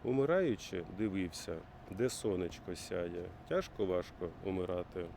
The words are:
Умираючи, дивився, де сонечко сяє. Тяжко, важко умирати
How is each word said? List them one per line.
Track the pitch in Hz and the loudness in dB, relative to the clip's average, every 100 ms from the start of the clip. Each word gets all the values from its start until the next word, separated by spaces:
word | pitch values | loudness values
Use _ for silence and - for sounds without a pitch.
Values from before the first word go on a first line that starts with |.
Умираючи, | - 131 139 180 180 107 - 92 82 92 | 4 4 6 6 4 2 -2 -4 -4 0
дивився, | 110 95 90 - - 82 - - - | 2 2 0 -2 -4 -6 -6 -14 -10
де | 92 123 | 2 2
сонечко | - 113 92 87 - - 90 | 2 2 2 0 -4 -6 -6
сяє. | - 90 87 87 90 - - | -2 -2 0 -2 -6 -10 0
Тяжко, | 170 185 - 98 | 0 0 0 2
важко | 90 87 - 87 - 92 | 2 0 -4 -6 -4 -2
умирати | 95 90 90 87 92 85 | 0 0 0 -2 -6 -6